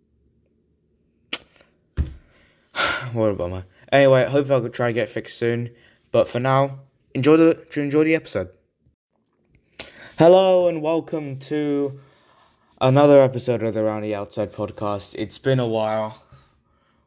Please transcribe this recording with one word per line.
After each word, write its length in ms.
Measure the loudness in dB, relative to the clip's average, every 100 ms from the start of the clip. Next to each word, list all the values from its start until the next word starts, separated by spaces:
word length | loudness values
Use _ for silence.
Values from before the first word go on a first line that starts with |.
| _ _ _ _ _ _ _ _ _ _ _ _ -10 -10 _ _ _ _ _ -8
<sighs> 60 | -8 -8 _ _ _ _ _ -6 -4 -4 -6
What 160 | -2 -2
a 40 |
bummer. 300 | -2 -6 -8 -14 _ 0
Anyway, 360 | 4 6 4 2
hopefully 360 | -2 0 -2
I'll 60 | -2
try 200 | -4 -4
and 60 |
get 140 | -2 -4
it 20 |
fixed 280 | -8 -12 -6
soon. 320 | -4 -4 -6 _ _ _ _
But 180 | 0 0
for 100 | -2
now, 420 | 0 0 0 -4 _ _ _
enjoy 240 | -2 4 6
the, 280 | 4 2 -6
enjoy 300 | -8 -2 0
the 100 | 0
episode. 360 | -2 -4 -8 -8 _ _ _ _ _ _ _ _ _ _ _ _ -16 -16 -16 -14 2
Hello 500 | 6 6 6 2 2
and 140 | -2
welcome 560 | -2 -4 -4 -8 -8 -12
to 600 | -8 -6 -2 -2 -4 -8 _ _ _ _ _ _ _ -2
another 420 | 2 4 6 8
episode 420 | 6 0 -4 -2
of 100 | -2
the 100 | -2
Round 220 | -4 -4
the 100 | -6
Outside 380 | -6 -8 -8 -8
podcast. 640 | -6 -10 -6 -6 -6 -8
It's 240 | -10 -10 -6
been 220 | -2 0
a 60 | 0
while. 560 | -2 -2 -4 -6 -10 _ -20 _ _ _ _ _ _